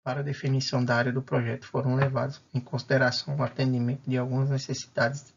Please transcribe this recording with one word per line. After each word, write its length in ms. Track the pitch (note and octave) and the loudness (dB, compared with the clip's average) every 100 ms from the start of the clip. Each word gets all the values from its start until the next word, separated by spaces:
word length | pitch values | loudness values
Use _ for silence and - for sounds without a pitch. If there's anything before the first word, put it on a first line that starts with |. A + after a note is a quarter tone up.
Para 200 | C3+ C#3 | -4 -4
a 20 | |
definição 600 | C#3+ C3+ C3+ C3+ - C3 B2 | -4 -2 0 2 2 0 2
da 100 | A#2+ | 2
área 160 | B2+ | 2
do 100 | B2+ | -2
projeto, 440 | C3 C3+ A2+ A#2+ - | 0 0 0 -4 -4
foram 280 | C3 B2+ | -2 2
levados 480 | C3 C#3 C3 C3 - _ | 2 2 0 -4 -6 _
em 80 | B2+ | -6
consideração 720 | - B2 - C3+ B2+ A#2+ - C#3+ | -4 -8 0 4 4 0 -4 -2
o 80 | |
atendimento 680 | B2 - C3 B2 A#2+ C3+ - | -2 0 0 2 0 -2 -2
de 80 | B2+ | -2
algumas 320 | B2 C3 C3+ | 0 0 2
necessidades 880 | C3+ - C3 - - A#2+ C#3+ - | 0 -2 -8 -6 0 0 0 -12